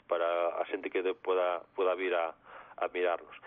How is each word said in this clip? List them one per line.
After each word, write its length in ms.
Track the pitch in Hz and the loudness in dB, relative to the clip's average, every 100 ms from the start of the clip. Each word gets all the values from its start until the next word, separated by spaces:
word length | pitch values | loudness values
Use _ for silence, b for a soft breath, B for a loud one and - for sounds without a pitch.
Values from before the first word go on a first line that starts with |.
| - | -2
para 480 | 87 85 85 85 80 | 0 2 2 2 0
a 80 | 85 | -4
xente 240 | 98 92 | -4 -2
que 80 | 98 | -2
de-, 160 | 90 90 | 0 -2
poda, 480 | - 92 90 87 - - | 0 2 2 0 -4 0
poda 220 | 92 90 | 2 2
vir 160 | 92 | 0
a, 180 | 87 82 - B B B - | 0 0 -4 B B B -4
a 80 | 90 | -4
mirarnos. 420 | 90 87 82 - - | 0 0 0 -4 -18